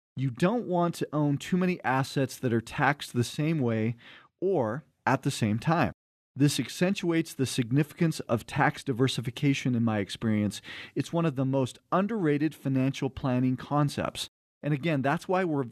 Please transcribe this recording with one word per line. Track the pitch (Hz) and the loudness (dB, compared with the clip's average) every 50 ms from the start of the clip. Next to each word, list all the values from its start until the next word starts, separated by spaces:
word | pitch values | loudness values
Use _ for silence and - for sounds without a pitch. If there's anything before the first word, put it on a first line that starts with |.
| _ _ - | _ _ -8
"You | - 131 135 | -4 -4 -4
don't | 120 - 170 180 226 247 202 | -2 0 0 0 2 0 -2
want | 143 180 175 170 170 170 | -2 0 0 0 0 0
to | - - - - | -4 -6 -4 -2
own | 151 151 147 143 139 | 0 0 0 0 -2
too | - - - | -2 -2 0
many | 180 185 180 180 - - | 0 2 0 0 -2 -2
assets | 113 127 131 135 - - 147 135 127 - - | 0 0 0 0 0 0 -2 -2 -2 -4 -4
that | - 127 113 | -2 0 0
are | 117 | 0
taxed | 110 - - - 143 131 139 - - - - | 0 -2 -2 0 2 2 2 0 -4 -6 -2
the | 120 120 | -2 -2
same | - - - 151 156 165 156 | -2 -2 -2 -2 0 0 0
way | 127 117 113 110 107 117 117 - - - - - - _ _ - | 0 0 2 2 0 0 -2 -4 -10 -20 -20 -20 -20 _ _ -4
or | - 190 196 160 123 107 110 151 - _ _ _ - | -2 0 0 2 0 0 -2 -6 -8 _ _ _ 0
at | - 131 135 - | 2 2 2 2
the | 143 | 0
same | - - 123 107 107 117 | 0 0 2 2 2 0
time. | - 156 165 170 139 90 - _ _ _ _ _ _ _ - | 2 0 2 2 2 0 -2 _ _ _ _ _ _ _ 0
This | 123 139 147 - - | 2 4 4 4 2
accentuates | 123 - - - 180 185 196 - - 170 165 160 - - - | -4 -4 -2 0 0 0 0 0 0 0 2 0 0 -2 -2
the | - 131 | -2 -2
significance | 120 - - 120 107 123 143 156 - - - 175 160 156 - | -2 0 -2 -2 2 2 2 2 0 0 0 0 0 0 -2
of | - - 117 113 - | -2 -2 -2 -2 -2
tax | - - - 139 143 - - - | -4 0 2 2 2 2 -2 -4
diversification | - 131 107 135 127 - - 117 - - - - 143 139 - - 135 123 | -4 0 2 2 2 2 -2 -6 -6 -6 0 2 2 2 2 0 0 2
in | 113 117 | 2 2
my | 113 110 104 | 2 2 0
experience. | 98 - - - - 113 107 107 104 98 - - - - - - - - - | -2 -4 -6 -4 -2 0 2 2 2 0 -2 -4 -12 -14 -16 -16 -14 -10 -4
It's | - - - - | -4 -4 -2 0
one | 170 165 | 0 0
of | 165 139 | 0 0
the | 131 135 | 0 0
most | 131 131 135 131 123 - - _ - - | 0 2 2 0 0 -4 -10 _ -2 0
underrated | 175 196 202 233 220 180 151 147 143 151 160 147 | 0 0 0 0 0 2 2 2 2 2 0 -2
financial | - - 139 135 131 127 135 135 - 143 135 | -2 -4 0 2 2 2 0 0 -2 -4 -4
planning | - - - 135 123 123 131 127 127 | -4 -2 -2 0 0 2 2 2 0
concepts." | 123 - - 143 147 147 143 - - 82 - - - - - _ _ _ _ _ _ - | -2 -4 -2 0 0 0 0 0 -2 -4 -4 -4 -6 -10 -10 _ _ _ _ _ _ -4
And | 143 151 | -2 -2
again, | 139 123 170 156 139 | -2 0 -2 0 0
that's | 120 135 147 170 - | 0 0 0 -2 -2
why | - 185 180 190 | -2 0 0 0
we're, | 175 151 139 135 117 | 0 0 -2 -2 -4